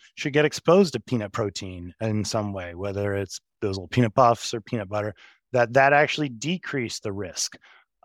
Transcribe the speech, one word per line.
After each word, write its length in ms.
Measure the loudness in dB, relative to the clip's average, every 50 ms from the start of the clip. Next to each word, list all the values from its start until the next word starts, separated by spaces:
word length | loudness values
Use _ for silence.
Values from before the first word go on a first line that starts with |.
| _ _ _
should 180 | -8 -6 0 2
get 100 | 4 2
exposed 480 | 2 0 0 2 4 6 6 6 4
to 80 | 0 -6
peanut 320 | -4 -2 -2 -2 -2 -4
protein 640 | -4 -4 -4 -2 -4 -8 -10 -10 -10 -10 -12 -12 -8 _
in 220 | -4 -2 0 0 -2
some 280 | 0 -2 -2 -2 -2
way, 220 | -4 -6 -8 -10 -10
whether 400 | -8 -6 -6 -4 -2 -2 -2 -2
it's 260 | -2 -4 -6 -10 -16 -18 _ _ _
those 140 | -4 -4 -4
little 120 | -4 -6 -2
peanut 260 | 2 2 2 4 4
puffs 380 | 6 6 6 4 2 -2 -6
or 80 | -6 -6
peanut 300 | -6 -6 -6 -6 -6 -4
butter, 240 | -4 -4 -4 -4 -8 -10 -18 -20 _ _ _ _
that, 200 | 0 0 2 4
that 220 | 4 4 6 6 6
actually 340 | 4 4 2 0 -2 -4 -4
decreased 760 | -6 -6 -4 -4 -4 -4 -6 -6 -4 -4 -4 -4 -6 -8
the 100 | -8 -8
risk 440 | -6 -6 -8 -8 -6 -6 -6 -6 -8 -14 _ -20 -20 _ _ _ _ _